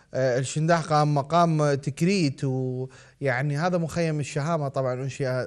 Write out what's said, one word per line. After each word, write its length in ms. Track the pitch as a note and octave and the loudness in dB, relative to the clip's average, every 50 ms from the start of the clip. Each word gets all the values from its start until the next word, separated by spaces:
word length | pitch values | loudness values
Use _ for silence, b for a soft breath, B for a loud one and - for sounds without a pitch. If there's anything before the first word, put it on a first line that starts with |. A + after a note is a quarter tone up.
| B _ - | B _ -2
آه، 240 | C3 C3 C3 A#2+ C3+ | 0 0 2 2 0
الشنداح، 420 | C3+ - - D3+ D#3 E3 E3+ E3 | -2 -2 -2 0 2 2 2 2
قائم 340 | C#3+ - D3+ D3+ D3+ D3 D3 | 2 2 2 2 4 4 2
مقام 600 | C#3+ B2+ D3 E3 F3 E3+ E3+ D#3 D3+ D3 D3 C#3+ | 0 0 2 2 4 4 4 4 2 2 2 2
تكريت، 680 | C#3 - D3+ C3 - E3+ F3+ G3+ F#3+ D#3+ C#3 C3 - C#3+ | 0 -2 -4 -2 0 0 2 2 2 2 0 0 -2 -4
ويعني 1120 | C3+ B2+ C3 C3 B2+ B2+ B2+ C3 C3 - - - - - - C#3 C3+ A#2+ B2+ C#3+ D3 C#3+ | -2 -2 -2 -4 -4 -4 -6 -8 -10 -12 -18 -20 -20 -10 -4 -2 -2 0 0 0 -2 0
هذا 220 | C#3+ E3+ F#3 F3+ E3+ | 0 0 0 0 0
مخيم 420 | E3 C#3+ - E3+ E3+ D#3+ D3+ D3+ | -2 -2 -2 -2 0 0 0 -2
الشهامة 480 | C#3 - - D3+ C#3 E3 E3+ D#3 C#3+ C3+ | -4 -4 -4 -4 -2 -2 -2 -2 -2 -2
طبعا 260 | - C#3 C3 B2+ B2+ | -2 -2 -2 -2 -2
أنشئ 300 | B2+ C3+ C3+ - - C#3 B2+ B2+ B2+ A#2 | -2 -4 -6 -4 -4 -2 -2 -2 -2 -4